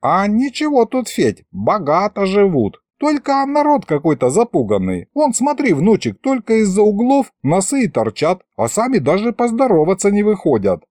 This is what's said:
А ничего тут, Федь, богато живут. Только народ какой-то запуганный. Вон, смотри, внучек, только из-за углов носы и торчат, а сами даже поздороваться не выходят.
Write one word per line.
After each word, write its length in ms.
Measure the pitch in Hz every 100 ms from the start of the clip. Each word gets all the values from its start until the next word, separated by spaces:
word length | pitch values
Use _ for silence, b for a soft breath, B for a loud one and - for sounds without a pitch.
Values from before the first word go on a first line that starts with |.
А 260 | 127 170 202
ничего 580 | 214 269 - 302 285 226
тут, 220 | 254 240
Федь, 360 | - 143 98 _
богато 720 | 92 107 202 147 156 202 - 196
живут. 560 | 196 202 156 104 - _ _
Только 480 | 294 294 - 269 277
народ 400 | 285 294 285 -
какой-то 440 | 147 156 143 127
запуганный. 800 | 147 120 - 113 101 92 90 87
Вон, 200 | - 302
смотри, 400 | 233 269 285 277
внучек, 460 | 156 175 214 - 98
только 400 | - 262 - 226
из-за 200 | 214 185
углов 520 | 208 202 240 277 247 _
носы 400 | 131 170 196 277
и 40 | 220
торчат, 560 | 123 110 - 151 180 _ _
а 120 | 113
сами 320 | - 240 254
даже 340 | 123 175 226
поздороваться 760 | 226 247 226 262 180 156 190 202
не 120 | 202
выходят. 600 | 208 208 - 117 98 87 _